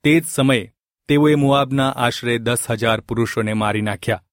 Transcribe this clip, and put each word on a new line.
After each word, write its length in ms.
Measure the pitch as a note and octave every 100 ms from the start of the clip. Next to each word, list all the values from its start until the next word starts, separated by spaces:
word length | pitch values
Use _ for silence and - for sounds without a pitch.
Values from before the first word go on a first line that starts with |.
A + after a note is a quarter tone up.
તે 160 | D3 D#3+
જ 40 |
સમયે 480 | E3 - C3+ B2+ - _ _ _ -
તેઓએ 260 | D3 D3+
મોઆબના 560 | D3 C#3 C#3 C3+ C3+ C3+
આશરે 480 | C3 A#2+ - A#2+ A#2
દસ 320 | A2+ A#2+ -
હજાર 300 | A2+ A2+ A2
પુરુષોને 520 | - A#2+ A2+ - A2
મારી 300 | G#2+ G#2+ G#2
નાખ્યા. 420 | G#2+ G2+ - G#2 _